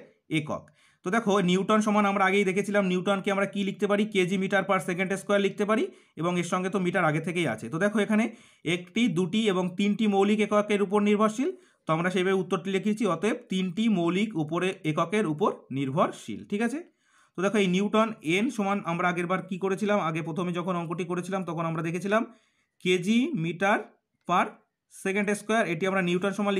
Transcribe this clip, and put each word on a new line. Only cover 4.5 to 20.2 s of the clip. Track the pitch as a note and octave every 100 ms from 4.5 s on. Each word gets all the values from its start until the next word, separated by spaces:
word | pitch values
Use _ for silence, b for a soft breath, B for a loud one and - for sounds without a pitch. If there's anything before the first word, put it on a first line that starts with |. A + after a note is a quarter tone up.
| G3 F#3+
per | F#3 F#3
second | F3 F#3 F#3+
square | - G3+ G3
লিখতে | G3 G3+
পারি, | A3+ F#4 B B -
এবং | E3+ F3
এর | F3
সঙ্গে | F#3 F#3
তো | G3 F3+
মিটার | F#3 D#3+
আগে | D3+ D#3
থেকেই | F3 D#3
আছে। | A2 A2+
তো | D#3+
দেখো, | G3+ G#3+ G3+
এখানে | G#3+ A#3 B B B - F3
একটি, | F3 A3+ A#3 E3
দুটি | F3+ A3 A3+
এবং | F#3 F3+ F3+
তিনটি | G3+ G3+ G#3+ G3
মৌলিক | G3+ G#3+ G#3
এককের | G#3 G#3 G#3 G3
উপর | G#3 G#3
নির্ভরশীল। | G#3 G#3+ A3 D#4 F#4 b b -
তো | D#3+
আমরা | F3+
সেইভাবে | F3+ F#3 F#3+
উত্তরটি | F3+ F#3+ F#3+ F#3+
লিখেছি, | G#3 G#3+ G#3+
অতএব | E3 G#3 A#3+ -
তিনটি | F#3 F#3 E3+ A3+ F#3+
মৌলিক | E3+ F3+ A3+ D#3+
উপরে, | D3+ E3+ F#3 F#3 D#3
এককের | D3+ E3 G#3+ D#3+
উপর | D3+ G#3+ - - C3
নির্ভরশীল। | C3+ D3 G#3 - - G2 G2+
ঠিক | G#3 A#3
আছে? | D4 F4 b b b b -
তো | G3
দেখো, | G#3
এই | F#3+ F#3
নিউটন | G3+ G#3+ A3 A3 D3+ F3+
এন | B3 A3+
সমান | G3 G3+ E3
আমরা | E3+ F3+
আগের | F3 F3
বার | F#3 F#3
কী | F#3
করেছিলাম? | F#3+ F#3+ G3+ G#3 D#3+
আগে | D#3+